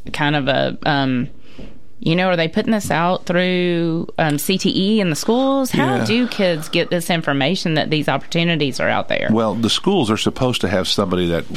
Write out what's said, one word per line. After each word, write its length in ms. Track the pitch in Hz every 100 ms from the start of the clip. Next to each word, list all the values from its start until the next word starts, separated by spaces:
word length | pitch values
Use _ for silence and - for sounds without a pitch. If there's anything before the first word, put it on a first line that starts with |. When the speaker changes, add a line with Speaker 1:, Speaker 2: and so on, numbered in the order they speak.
| -
Speaker 1:
kind 220 | - 147
of 140 | 151 135
a, 280 | 131 135 120
um, 440 | - 143 135 127 131 - - - - - - -
you 140 | - 170
know, 120 | 185
are 80 | 175
they 120 | 165
putting 240 | 208 220
this 180 | 220 -
out 360 | 156 175 185 -
through, 800 | 175 180 180 180 170 170 165 - -
um, 220 | 160 143
C 180 | - 190
T 140 | 185 - 190 220
E 40 |
in 80 | 185
the 40 | 147
schools? 540 | - 233 269 269 262
How 260 | - 269 247
Speaker 2:
Yeah. 80 | 214
Speaker 1:
do 220 | 226 247
kids 420 | - 190 160 -
get 180 | 165 165
this 220 | 175 170
information 640 | 170 156 139 135 185 180
that 160 | 156 -
these 180 | 151 143
opportunities 720 | 135 - 170 170 160 143 -
are 80 | 85
out 200 | 107 95
there? 200 | - -
Speaker 2:
Well, 240 | 110 110
the 140 | 101 113
schools 420 | - - 196 110
are 60 | 107
supposed 460 | 110 - 127 113
to 60 | 90
have 200 | 95 92
somebody 380 | - 95 92 87
that 240 | 82 -